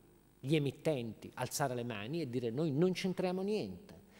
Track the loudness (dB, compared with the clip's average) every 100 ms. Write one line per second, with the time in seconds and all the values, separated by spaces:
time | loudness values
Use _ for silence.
0 | -20 -20 -20 -10 2 2 2 0 0 2
1 | -2 -8 -10 -4 -4 0 0 0 -2 -4
2 | -4 -2 -2 -2 0 0 2 4 4 4
3 | 0 0 0 0 0 0 -2 -6 -14 -18
4 | -20 -20